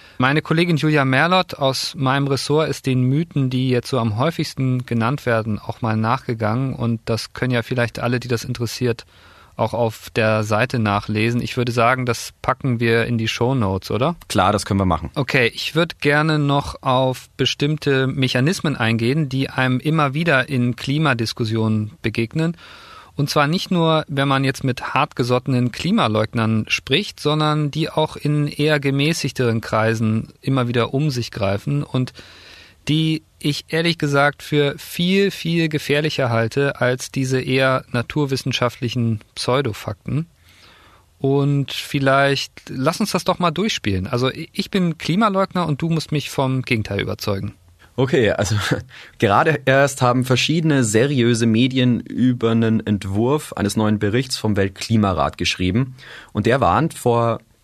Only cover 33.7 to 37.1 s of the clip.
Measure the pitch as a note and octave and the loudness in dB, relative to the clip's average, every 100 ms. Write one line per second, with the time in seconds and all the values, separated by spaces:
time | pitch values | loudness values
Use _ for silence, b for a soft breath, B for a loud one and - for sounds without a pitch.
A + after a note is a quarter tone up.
33.7 | D#3+ E3+ D#3+ D3 C#3+ C#3+ - - D3 C#3+ | 0 0 0 0 4 2 0 0 2 2
34.7 | E3 - - F3 G3 G3 - E3 E3+ D#3+ | -2 -8 -2 2 2 2 0 -2 0 0
35.7 | D3+ - C#3+ D3+ - B2+ A2+ A#2 C#3 C#3 | -2 0 0 0 0 0 2 0 0 0
36.7 | - B2+ B2+ - | 0 0 0 -4